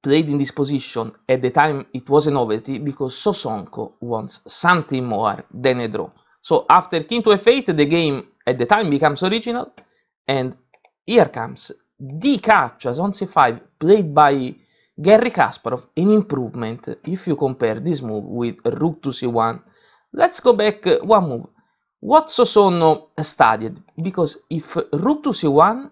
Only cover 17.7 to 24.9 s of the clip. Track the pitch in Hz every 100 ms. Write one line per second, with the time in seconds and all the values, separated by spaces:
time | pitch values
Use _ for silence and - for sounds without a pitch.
17.7 | 110 156 147 120 107 101 113 117 - 120
18.7 | 113 160 160 139 123 127 117 113 - _
19.7 | _ _ _ _ - 349 - 254 208 214
20.7 | 208 185 - 196 214 170 117 - _ _
21.7 | _ _ _ - 302 208 - 240 214 196
22.7 | 175 160 156 - - - - 117 110 110
23.7 | 98 _ - 175 - 151 - _ 165 -
24.7 | 170 -